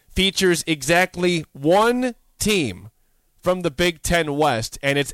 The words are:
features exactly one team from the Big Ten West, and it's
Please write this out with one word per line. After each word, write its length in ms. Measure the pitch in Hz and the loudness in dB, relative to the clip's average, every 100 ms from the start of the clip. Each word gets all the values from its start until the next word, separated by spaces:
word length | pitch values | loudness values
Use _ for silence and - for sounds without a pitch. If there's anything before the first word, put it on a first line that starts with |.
| _ | _
features 560 | - 190 165 185 170 - | -2 0 2 2 2 -2
exactly 800 | 160 131 170 185 170 180 170 147 | -4 0 2 0 0 -2 -2 -4
one 640 | - 143 190 226 247 254 233 _ - | -4 2 4 4 2 -2 -6 _ -4
team 500 | 202 208 131 90 107 _ _ _ _ _ | 0 0 -2 -6 -16 _ _ _ _ _
from 200 | - 185 | -2 -2
the 80 | 175 | -2
Big 320 | 139 180 165 | -2 -2 -2
Ten 340 | - 175 156 143 | -2 -2 0 0
West, 420 | 151 117 110 - | 0 0 -4 -6
and 160 | 139 143 | -2 -2
it's 140 | 139 | -2